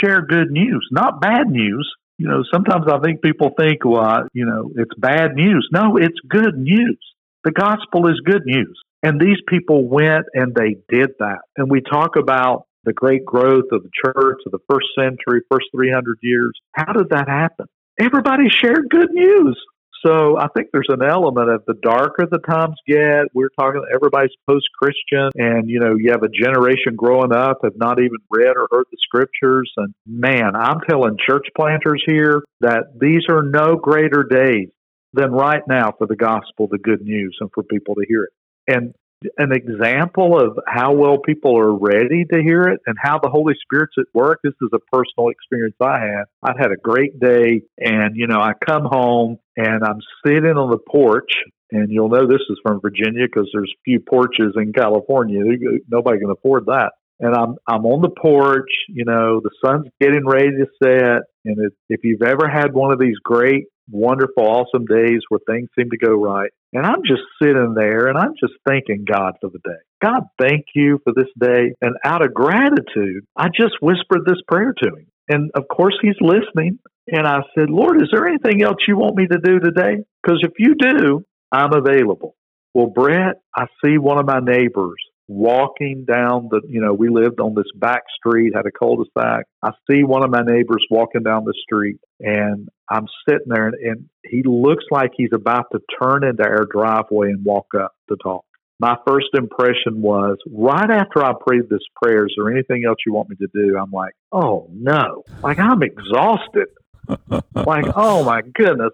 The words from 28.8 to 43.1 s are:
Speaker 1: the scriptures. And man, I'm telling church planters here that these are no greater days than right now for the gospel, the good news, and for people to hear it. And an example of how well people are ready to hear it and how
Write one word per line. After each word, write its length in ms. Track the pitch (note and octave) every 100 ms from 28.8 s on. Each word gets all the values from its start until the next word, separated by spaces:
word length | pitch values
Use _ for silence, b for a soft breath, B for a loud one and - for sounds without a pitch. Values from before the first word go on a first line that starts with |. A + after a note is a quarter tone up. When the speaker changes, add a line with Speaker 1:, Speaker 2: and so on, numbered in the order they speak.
| B2+
Speaker 1:
the 80 | -
scriptures. 720 | - A#2+ C3 - C3+ C3 A#2+ -
And 160 | G2+ - A2
man, 480 | A#2 B2+ B2+ G#2+ G#2
I'm 240 | A#2+ D#3 -
telling 280 | D3 A#2+ G#2
church 220 | - C#3 - -
planters 480 | D3+ D#3 D#3 C#3+ E3
here 340 | D#3 D3+ D3 D3 -
that 380 | A#2+ A2+ - A#2
these 220 | C#3+ E3 E3
are 140 | D#3+
no 320 | C#3+ D3 D#3 E3
greater 480 | C#3+ D#3 D#3 C#3+
days 460 | B2 B2+ C3 A2 F#2 _ _ _ _
than 200 | C3+ C3+
right 280 | B2+ C#3+ D3+ C3
now 260 | C3 G#2+ -
for 120 | G#2+
the 80 | G#2+
gospel, 520 | A2+ A2 - - G#2
the 120 | G2+
good 240 | G#2+ G2+
news, 340 | G#2 G#2+ F#2+ -
and 120 | G2+
for 80 | -
people 320 | - G#2 G#2
to 120 | G2+ G#2
hear 160 | A2+
it. 80 | F#2 _ _ _ - B2+
And 200 | A#2+ - _ _ G#3 -
an 140 | C3+
example 880 | C3 A#2 G#2 A2+ C3+ F3 F#3+ F3 E3+
of 160 | A2+ - -
how 280 | A#2+ C3
well 260 | C#3+ C#3+ C#3
people 360 | - D3+ C3+ A#2
are 200 | G#2+ G2+
ready 500 | G2+ G#2 B2 E3+ E3
to 80 | E3
hear 220 | D#3+ E3+
it 180 | F3+ F#3+ A#2+
and 100 | G#2+
how 200 | C#3+